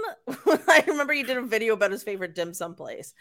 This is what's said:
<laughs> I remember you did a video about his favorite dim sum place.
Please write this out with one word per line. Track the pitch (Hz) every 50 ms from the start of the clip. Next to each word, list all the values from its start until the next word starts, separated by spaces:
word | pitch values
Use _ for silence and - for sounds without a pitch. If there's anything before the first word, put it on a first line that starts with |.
| 440 427 -
<laughs> | - _ -
I | 269 - - - 311 - - - 330 302 -
remember | - 311 294 285 269 302
you | 285 269
did | 226 262 254
a | 240
video | 240 220 220 220 226 220
about | 196 202 196
his | 190 196 -
favorite | 220 202 190 185 175 156
dim | 180 170 170 170
sum | - 175 170 170
place. | - 156 - - - - - - _